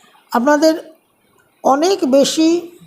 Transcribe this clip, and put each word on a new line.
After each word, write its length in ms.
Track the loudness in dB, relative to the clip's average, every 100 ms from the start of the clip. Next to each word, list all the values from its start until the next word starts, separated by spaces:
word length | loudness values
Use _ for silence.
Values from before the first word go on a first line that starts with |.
| _ _ _
আপনাদের 600 | -4 0 2 2 0 -8 -20 _ _ _ _ _ _
অনেক 360 | -2 0 0 -2
বেশি 760 | 0 2 2 0 0 0 -6 -18